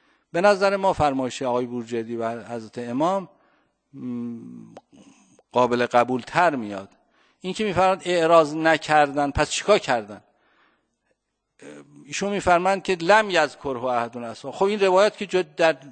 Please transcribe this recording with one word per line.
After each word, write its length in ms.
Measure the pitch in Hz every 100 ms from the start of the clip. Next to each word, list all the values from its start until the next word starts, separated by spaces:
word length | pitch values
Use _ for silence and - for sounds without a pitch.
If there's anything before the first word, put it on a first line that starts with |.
| _ _ _
به 100 | 165
نظر 340 | 202 196 196 196
ما 180 | 196
فرمایش 480 | 165 147 135 127 -
آقای 240 | 131 123 123
بورجردی 500 | 120 113 117 113 117
و 280 | 113 117
حضرت 340 | 107 120 110 -
امام، 520 | 120 123 165 196 180 _ _ _ _ _ _
م، 440 | 139 127 120 120 117 117 120 110 110 _ 127 - _ _ _ _
قابل 340 | 120 123 120 120
قبول 360 | 123 120 127
تر 340 | - 160 175 139
میاد. 340 | 104 98 98 _ _ _ _ _
این 120 | 180
که 100 | 180
می‌فرماد 380 | 214 170 185 190 185
اعراض 500 | 180 160 170 151 156
نکردن، 760 | 160 156 - 151 143 139 143
پس 180 | 147 147
چیکار 300 | - - 208
کردن؟ 420 | - 123 101 98 _ _ _ _ _ _ _ _ _ _ _ _ _ _ 139 147 143 143 147
ایشون 260 | 143 196
می‌فرمایند 520 | 202 180 175 190 196
که 120 | - 180
لم 280 | 165 214 208
یذکره 540 | 175 147 - 143 123
احد 340 | 127 120 117 120
اصحاب. 360 | 117 - 139
خب 120 | - 196
این 140 | 208
روایت 380 | 190 185 208 -
که 80 | 196
جد-، 300 | 185 160 -
در 220 | 165 143 139